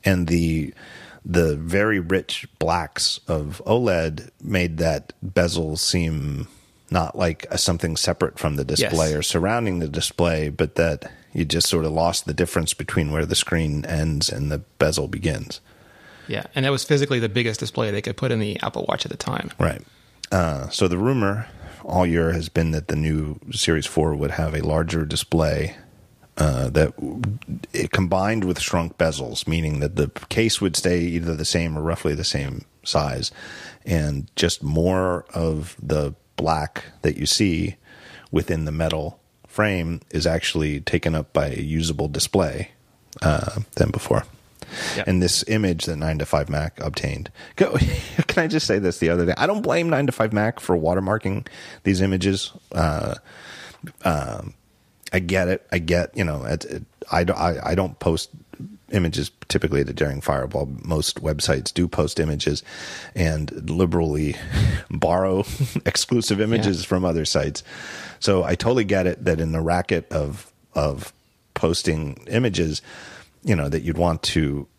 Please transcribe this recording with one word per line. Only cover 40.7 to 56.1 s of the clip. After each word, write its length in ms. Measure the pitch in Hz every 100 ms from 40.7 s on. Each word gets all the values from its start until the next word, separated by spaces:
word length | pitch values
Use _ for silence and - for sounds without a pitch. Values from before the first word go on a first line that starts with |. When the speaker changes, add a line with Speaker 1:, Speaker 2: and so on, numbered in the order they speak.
| 71
Speaker 1:
taken 360 | - 85 85 78
up 180 | 76
by 140 | 76 73
a 80 | -
usable 480 | 73 80 82 76 78
display, 640 | 73 - 101 80 67 - _ _ _ _ -
uh, 360 | 80 76 - - 107 -
than 140 | -
before. 340 | - - 110 - - - - - - - -
Speaker 2:
Yep. 120 | 95
Speaker 1:
And 140 | 92
this 220 | 90 - -
image 380 | 110 101 82 -
that 100 | 78
Nine 220 | 80 78
to 60 | 73
Five 200 | 76 71
Mac 320 | 73 76 -
obtained. 520 | 73 - 71 71 - - - -
Go, 180 | 190 - - -
<laughs> 260 | - - -
can 160 | -
I 40 | 160
just 200 | 156 -
say 100 | 104
this 200 | 95 82
the 100 | 82
other 160 | 87 87
day? 80 | -
I 120 | 151
don't 160 | 208
blame 260 | 233 170 170
Nine 160 | 147 139
to 60 |
Five 200 | - 110
Mac 280 | 107 107 -
for 180 | - 87
watermarking 680 | 80 90 95 107 95 101 - - - -
these 180 | 98 92
images. 500 | 95 95 95 98 - - _
Uh, 440 | - 80 73 - - - - - - - - - - 92
um, 480 | 76 67 52 50 - _ _ _ _ -
I 80 | 92
get 280 | 87 95 90
it. 180 | 87 _
I 80 | 90
get, 360 | 82 87 87